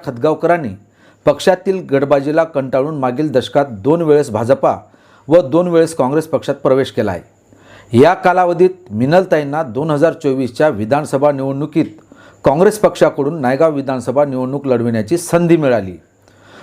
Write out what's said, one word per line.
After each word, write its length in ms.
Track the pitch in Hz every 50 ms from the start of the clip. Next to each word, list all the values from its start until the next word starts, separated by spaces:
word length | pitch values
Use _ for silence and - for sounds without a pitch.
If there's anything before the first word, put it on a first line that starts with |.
| -
खतगावकरांनी 720 | 143 123 117 123 156 156 156 - 160 175 175 147 107 95 98 - _ _ _ _ _ _ _ -
पक्षातील 640 | 147 139 - - 190 185 180 - 190 190 185 156
गडबाजीला 580 | 135 139 139 139 139 147 139 135 147 151 165 165
कंटाळून 540 | 160 - 143 135 131 135 131 135 156 160 147
मागील 340 | 131 127 123 127 156 151 123
दशकात 340 | 127 113 - - 147 143 139
दोन 320 | 117 98 95 131 160 170 170
वेळेस 280 | 151 147 147 143 123
भाजपा 460 | 104 104 117 113 135 135 - 147 107 92 - _ _ _ _ _ _ _ - -
व 120 | 151 175
दोन 280 | 175 127 131 165 180 180
वेळेस 260 | 170 165 165 160 165
काँग्रेस 320 | - - 127 143 156 156
पक्षात 280 | - - - - - 135
प्रवेश 360 | - - 147 131 135 131 -
केला 200 | - 123 110 101
आहे. 880 | 90 85 - _ _ _ _ _ _ _ _ - - - - - 117 117
या 140 | 139 165 190
कालावधीत 560 | 185 - 180 175 185 180 175 175 165 180 - - - - -
मिनलताईंना 720 | 104 107 123 139 160 185 190 185 175 151 147 139 143 156 165
दोन 280 | 127 104 131 151 160
हजार 220 | 151 139 156 165 160
चोवीसच्या 560 | 165 - 143 131 131 131 120 - - 151 156
विधानसभा 640 | 131 98 107 107 139 147 151 123 - 131 143 147 143
निवडणुकीत 520 | 135 135 135 139 139 147 151 - 165 131 - - - - _ - - - - - _ -
काँग्रेस 340 | 131 135 156 190 214 208 -
पक्षाकडून 640 | - 170 - - 175 151 - - 139 143 170 165
नायगाव 320 | 131 120 131 135 165 160 151
विधानसभा 520 | 139 131 131 131 127 117 135 120 139 147
निवडणूक 420 | 143 131 127 127 127 135 143 139
लढविण्याची 520 | 135 123 113 117 120 113 110 104 - 170 170
संधी 380 | 170 - - 170 175 165 170
मिळाली, 400 | 160 151 131 120 110 98 92 87 80 _ _ _ _ _ _ _ _ _ - - -